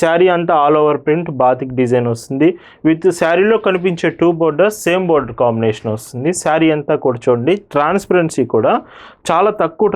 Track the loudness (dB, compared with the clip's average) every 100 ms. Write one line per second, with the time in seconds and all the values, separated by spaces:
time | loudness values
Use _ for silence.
0 | 0 2 2 2 0 2 4 4 2 0
1 | -2 -2 -2 0 0 0 -4 -2 0 0
2 | 0 -4 -6 0 0 -2 -12 -4 -2 0
3 | 0 0 0 2 2 2 0 -2 -2 -2
4 | -4 0 0 2 0 2 0 0 -2 -2
5 | 2 0 0 -2 0 0 -2 -2 -6 -8
6 | -8 -6 -4 -4 -2 0 0 0 -2 -2
7 | -2 -2 0 0 0 -2 -2 -2 0 -2
8 | 0 0 0 -2 -2 0 2 0 -4 -20
9 | -20 -12 -2 0 0 0 -4 -2 0